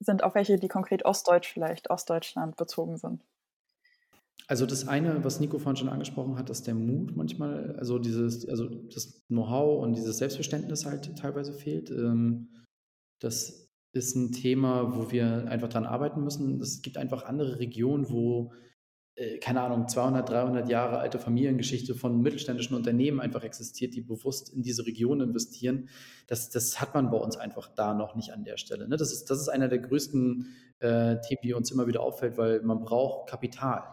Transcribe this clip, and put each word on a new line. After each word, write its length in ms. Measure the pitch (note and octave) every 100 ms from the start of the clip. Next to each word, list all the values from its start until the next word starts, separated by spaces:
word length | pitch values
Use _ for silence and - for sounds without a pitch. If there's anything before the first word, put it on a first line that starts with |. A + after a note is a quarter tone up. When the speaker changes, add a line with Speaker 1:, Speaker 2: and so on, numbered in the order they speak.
Speaker 1:
Sind 240 | G3+ G3
auch 100 | F#3+
welche, 240 | G#3 G3+ G3
die 100 | F#3+
konkret 360 | F#3+ F#3 F#3+
ostdeutsch 480 | - G3 - F3 F3
vielleicht, 380 | - D#3+ E3 -
Ostdeutschland 640 | F3+ - E3 - - D#3+ -
bezogen 400 | E3 - E3 D#3+
sind? 260 | E3 E3+ _ _ _ _ _ _ _ _ _ _ _ - -
Speaker 2:
Also 200 | C3 B2
das 200 | C3 -
eine, 380 | C#3+ E3+ D3+
was 160 | C3+ -
Nico 180 | D3 D3+
vorhin 200 | - C3
schon 100 | C3
angesprochen 480 | C3+ - - C3 B2+
hat, 140 | B2+
ist 160 | B2 -
der 80 |
Mut 420 | A2+ A2+ C3 - D#3+
manchmal, 600 | D#3 - D3 D3 D3 -
also 220 | B2 A#2+
dieses, 480 | A#2 A2+ A#2 A#2 -
also 220 | A#2 A#2
das 540 | A#2 - - - - -
Know-how 540 | A#2 A2 B2+ D3 D3
und 140 | B2 A2+
dieses 220 | A2+ A2
Selbstverständnis 680 | C3+ - - D3+ - D3+
halt 320 | D3 C#3+ C#3+ -
teilweise 380 | C#3 C#3+ C#3+
fehlt. 360 | C#3+ - D#3 -
Ähm, 640 | - A#2+ A#2 A#2 A#2 - - - _ _ _ _ _
das 480 | A#2 A#2 - - _ _ _ B2+
ist 180 | A#2+ C3
ein 160 | B2
Thema, 640 | B2 B2+ B2 C3 B2+ A#2+ A2+
wo 140 | A2+
wir 360 | B2 A#2 A2+ A#2+
einfach 240 | A#2 A#2
dran 160 | A#2 A2
arbeiten 360 | A#2+ D3 D3+
müssen. 380 | C#3+ C#3+ C3+ C3+
Es 220 | A#2+ -
gibt 160 | - C#3+
einfach 260 | C3 B2+
andere 340 | - C#3 C#3 A#2
Regionen, 520 | A#2+ A2 B2 D3 B2+
wo, 420 | A#2 A#2 A#2+ A#2+ - - _ _ _ _ -
äh, 220 | A#2 -
keine 240 | - B2+
Ahnung, 260 | B2 A#2+ A#2
zweihundert, 400 | - B2+ C3 B2
dreihundert 400 | A#2 B2+ B2+ A#2+
Jahre 300 | A#2 B2 B2
alte 200 | C3 B2
Familiengeschichte 760 | - A#2+ C#3 B2+ - B2+ -
von 260 | A#2+ B2+ A#2
mittelständischen 560 | B2+ C#3+ - B2 A#2 B2
Unternehmen 440 | A#2 A#2+ C#3 C#3
einfach 240 | B2 A2+
existiert, 500 | A2 - A#2 - A#2
die 80 | A#2+
bewusst 500 | A#2 A2+ C3+ C3 -
in 100 | C3+
diese 220 | A#2+ A#2
Region 380 | A2+ A2 A#2 C#3+
investieren. 640 | B2 A#2 - - B2 C3+ B2+ - - - -
Das, 240 | A#2 -
das 320 | B2 - -
hat 100 | C#3
man 180 | D3+ C3
bei 60 | A2+
uns 220 | A2+ A2+
einfach 300 | A2+ G#2 -
da 200 | - G#2+
noch 200 | G#2 G#2+
nicht 200 | A2+ A2
an 100 | A2
der 140 | G#2 G#2+
Stelle, 300 | - G#2 A2
ne? 100 | D3+
Das 120 | D3
ist, 200 | - -
das 100 | C3+
ist 80 | C#3+
einer 200 | C3+ C3
der 100 | B2
größten, 760 | B2 C#3 - C3+ B2+ B2 - - - -
äh, 380 | A#2+ A#2 A#2 A#2
Themen, 180 | - C3
die 120 | A#2+
uns 160 | A#2+ A#2+
immer 160 | C3 A#2+
wieder 160 | A#2
auffällt, 340 | - - B2 A#2+
weil 240 | A2+ A2
man 200 | A2 A2
braucht 480 | - A#2+ C3+ C3+ -
Kapital. 540 | B2+ A#2+ - C3 A2+ -